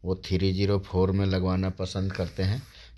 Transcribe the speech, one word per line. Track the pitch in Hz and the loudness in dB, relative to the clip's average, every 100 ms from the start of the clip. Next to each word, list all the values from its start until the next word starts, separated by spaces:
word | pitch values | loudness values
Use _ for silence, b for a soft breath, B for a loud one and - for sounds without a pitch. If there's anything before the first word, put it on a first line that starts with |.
वो | 90 92 | -4 -4
थ्री | - 92 95 | -2 0 2
ज़ीरो | 95 98 101 | 2 2 0
फ़ोर | 95 - 92 | 0 2 2
में | 95 98 | 4 2
लगवाना | 95 92 92 95 | 2 2 0 0
पसंद | 95 92 98 95 | -2 -6 -2 -4
करते | 92 87 - | -2 -4 -2
हैं, | 95 117 - B B | -2 -2 -6 B B